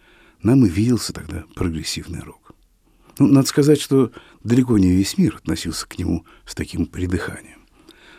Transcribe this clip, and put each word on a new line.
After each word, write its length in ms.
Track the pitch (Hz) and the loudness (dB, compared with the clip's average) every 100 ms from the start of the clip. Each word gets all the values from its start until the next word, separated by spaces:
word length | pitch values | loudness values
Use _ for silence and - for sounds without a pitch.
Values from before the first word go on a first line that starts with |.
| _ _ _ _ | _ _ _ _
нам 240 | 104 135 107 | 2 4 4
и 20 | |
виделся 440 | 87 117 113 - | 2 0 0 -4
тогда 320 | - 80 80 - | -12 -12 -12 -12
прогрессивный 680 | - 90 80 78 - 78 85 | -6 -6 -6 -8 -10 -10 -14
рок. 320 | - - _ - _ _ _ _ _ - | -14 -20 _ -20 _ _ _ _ _ 0
Ну, 100 | 147 | 4
надо 180 | 139 131 | 4 4
сказать, 340 | - 143 147 | 2 4 2
что 300 | - 135 117 - - _ | 2 0 0 -4 -20 _
далеко 360 | 107 123 123 110 | 0 2 4 4
не 120 | 92 | 4
весь 280 | 92 98 - | 4 0 0
мир 180 | 160 - | 0 -2
относился 500 | - - 85 - - | -8 -6 -6 -10 -10
к 120 | - | -8
нему 260 | 87 85 - - | -4 -4 -6 -20
с 100 | - | -16
таким 320 | - 78 87 82 | -10 -8 -6 -6
придыханием. 800 | - 90 90 - 87 - - _ _ _ - - | -6 -6 -4 -6 -12 -18 -20 _ _ _ -20 -20